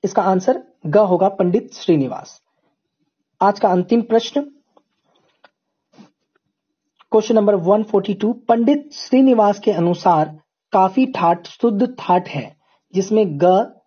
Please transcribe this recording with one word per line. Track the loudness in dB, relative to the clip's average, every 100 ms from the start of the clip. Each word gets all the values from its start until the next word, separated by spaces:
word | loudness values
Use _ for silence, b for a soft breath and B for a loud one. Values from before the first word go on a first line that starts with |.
इसका | -4 -2
आंसर | 0 -2 0 -4 -6 _ -2
ग | 0 2
होगा, | 2 0
पंडित | 0 -2 -2 -6
श्रीनिवास। | -14 -2 0 0 -8 -16 -20 _ _ _ _ _ _ _ _ _ _
आज | -2 0
का | 0
अंतिम | 0 0 -2
प्रश्न, | 2 -2 0 -6 -8 _ _ _ _ _ _ _ _ _ _ _ _ _ _ _ -20 _ _ _ _ _ _ _ _ _ _
क्वेश्चन | -2 2
नंबर | 2 2
वन | 0 2 0
फ़ोर्टी | 0 -4 -2
टू। | -4 -4 -6 -2
पंडित | 0 2 0 -2
श्रीनिवास | -20 -2 2 4 4 2 2
के | -2
अनुसार | 0 0 0 0 0 0 -6 _ _ _
काफी | 0 0 0 -2
ठाट | 0 -2 -2 -6
शुद्ध | -4 -2 0 -4 -4
ठाट | -2 -2 -2
है | -12 -12 _ _ _ _
जिसमें | -6 -2 0 0 0
ग | 2 2 0 _